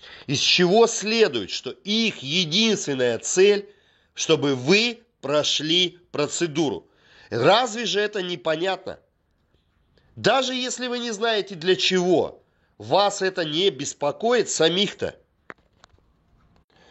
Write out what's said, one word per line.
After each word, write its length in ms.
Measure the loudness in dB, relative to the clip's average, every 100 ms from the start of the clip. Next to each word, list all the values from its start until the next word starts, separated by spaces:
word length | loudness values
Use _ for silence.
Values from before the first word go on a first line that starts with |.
| -20 -14 -6
Из 140 | -2
чего 480 | 2 4 4 6 4
следует, 600 | 2 0 4 2 2 -6
что 200 | -8 -10
их 480 | -10 -4 0 0 -2
единственная 1000 | -4 -2 0 2 2 0 -2 0 0 -2
цель – 520 | -2 4 4 4 -2 -16 _ _ _
чтобы 420 | -6 0 0 2 0
вы 480 | 2 2 2 -4 _ _
прошли 800 | -4 -2 0 -2 0 0 0 -4 _
процедуру. 800 | -6 -4 -2 -4 -2 -2 -4 -10 _ _ _ -8
Разве 560 | 0 4 4 2 -4 -4
же 140 | -2
это 220 | -2 -4
непонятно? 760 | -6 -6 -4 -4 -4 -6 -8 -16 _ _ _ _ _ _ _ _ _ _ _ -4
Даже 360 | 0 2 0
если 360 | -4 -6 -6 -6
вы 100 | -6
не 140 | -6
знаете, 420 | -4 -2 -2 -4
для 220 | -4 0 0
чего, 680 | 2 2 2 2 0 -6 _ _ _ -18
вас 460 | -2 2 2 0
это 220 | -4 -4
не 260 | -4 0 0
беспокоит 800 | -2 -6 -4 -4 -2 0 2 0
самих-то. 640 | 2 2 2 -2 -2 -8 -8 _ _ -20 -20 _ _ -20 _ _ _ _ _ _ _ _ _ _